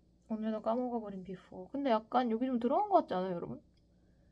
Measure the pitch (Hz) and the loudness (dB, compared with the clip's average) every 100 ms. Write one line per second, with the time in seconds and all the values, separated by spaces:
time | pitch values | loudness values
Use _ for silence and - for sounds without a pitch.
0 | _ _ - 214 220 220 226 240 254 233 | _ _ -6 -4 -2 -2 0 0 0 -4
1 | 208 190 185 185 - 190 185 277 277 220 | -6 -10 -10 -12 -12 -14 -8 -4 2 2
2 | 220 247 247 220 262 240 240 320 415 359 | 2 0 2 0 0 2 2 2 4 4
3 | - 185 185 170 - 262 _ _ _ _ | 4 -2 0 -4 -6 -10 _ _ _ _
4 | _ _ - | _ _ -20